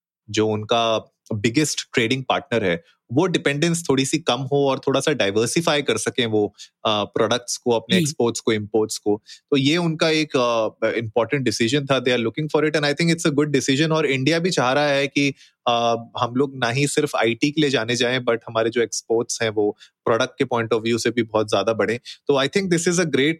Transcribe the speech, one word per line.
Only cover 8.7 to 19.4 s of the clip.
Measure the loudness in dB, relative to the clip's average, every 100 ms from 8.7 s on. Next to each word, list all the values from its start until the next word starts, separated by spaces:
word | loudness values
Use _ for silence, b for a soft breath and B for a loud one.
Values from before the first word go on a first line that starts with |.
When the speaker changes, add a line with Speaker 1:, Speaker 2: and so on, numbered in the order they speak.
| -2 -2 -2
Speaker 1:
को। | -2 -2 B B -2
तो | 0
ये | 2 2
उनका | 0 0 0
एक, | 0 0 0
अ, | 0 0 -2 -2 -2
इंपॉर्टेंट | -2 -2 -2 0 0
डिसीजन | -2 -2 0 0 0
था। | 0
They | 0 0
are | -2
looking | -4 -2 0
for | 0
it | 0
and | 0
I | 0
think | 0 0
it's | 0
a | 0
good | 2 0
decision। | 2 0 2
और | 0 0
इंडिया | 0 0 0
भी | 0
चाह | 0 2
रहा | 2 2
है | 0 0
कि, | 0 -2 -2 b b -2
अ, | 0 2 0 -4 -6
हम | -2
लोग | 0 -2 -2
ना | -2
ही | 0 0
सिर्फ | 0 -2 0
आईटी | 0 2 0
के | 2
लिए | 0
जाने | 0 0 0
जाएं, | 0 0
but | 0 -2 -2
हमारे | -2 0
जो | 0
एक्सपोर्ट्स | 0 -2 -2 -2 -2 -4